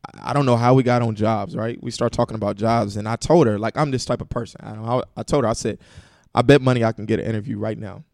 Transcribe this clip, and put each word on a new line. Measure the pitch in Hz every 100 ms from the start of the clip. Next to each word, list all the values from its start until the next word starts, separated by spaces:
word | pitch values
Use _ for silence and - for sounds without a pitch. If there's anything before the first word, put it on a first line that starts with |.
| - -
I, | -
I |
don't | 139 135
know | 117
how | 120
we | 131
got | 120 120
on | 117 107
jobs, | 107 110 98
right? | 82 113 120
We | -
start | - 117
talking | - 120 110
about | 104 101
jobs, | 110 117 104 104
and | 107
I | 117
told | - 165 120
her, | 104
like, | 110 -
I'm | 151
this | 127 -
type | 123
of | 117
person. | 120 117 -
I | 107
don't, | 107 113
I, | 123 - -
I |
told | - 147
her, | 113
I |
said, | 117 117 98 - - - _ _
"I | -
bet | 120 139
money | 131 123 113
I |
can | 110 104
get | 107
an | -
interview | 110 104 101
right | 107 107
now. | 107 92 -